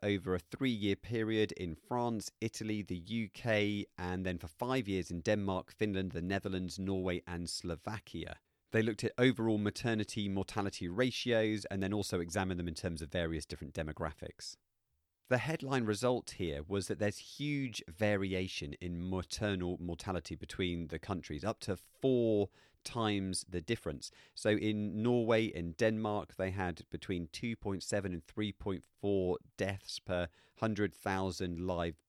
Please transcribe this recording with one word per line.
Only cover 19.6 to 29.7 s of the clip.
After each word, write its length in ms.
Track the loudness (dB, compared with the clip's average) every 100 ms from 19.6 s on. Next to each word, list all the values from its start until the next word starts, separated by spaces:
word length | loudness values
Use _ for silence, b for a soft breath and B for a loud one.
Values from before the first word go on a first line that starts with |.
| 0 -2
mortality 540 | -4 -6 -2 -4 -4 -10
between 520 | -10 -2 0 0 -4
the 120 | -6
countries, 440 | -4 -6 -4 -4
up 160 | -4 -4
to 140 | -4 -6
four 720 | -6 -2 4 4 6 4 2 b b b -8
times 600 | 0 2 2 0 -4 -4
the 120 | -6
difference. 480 | -2 -2 -2 -6 -8 B B -2
So 160 | 2
in 520 | 4 4 2 0 0
Norway 480 | 4 4 6 6 4
and 240 | 0 -4 2
Denmark, 600 | 4 4 0 -2 -4 -2
they 140 | -2
had 300 | 0 -2 -4 -8
between 380 | -10 -4 -2 -2
two 240 | -6 -6 -4
point 280 | -4 -4
seven 300 | 0 -2 0
and 100 | -4
three 280 | -8 -4 -4
point 320 | -2 -4 -4 -6 _
four 360 | 0 2 2 0 -4 -4
deaths 420 | -2